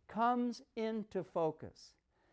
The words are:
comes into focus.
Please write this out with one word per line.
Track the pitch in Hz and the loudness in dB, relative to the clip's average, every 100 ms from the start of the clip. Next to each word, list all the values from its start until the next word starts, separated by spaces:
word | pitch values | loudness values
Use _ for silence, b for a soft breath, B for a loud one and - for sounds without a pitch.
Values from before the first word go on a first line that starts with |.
| - | -8
comes | 202 233 247 247 226 - - | 0 2 4 0 -4 -8 -4
into | 220 220 208 190 | -2 -2 -4 -4
focus. | 170 180 160 156 98 - - _ _ _ _ | -2 0 0 0 -8 -14 -20 _ _ _ _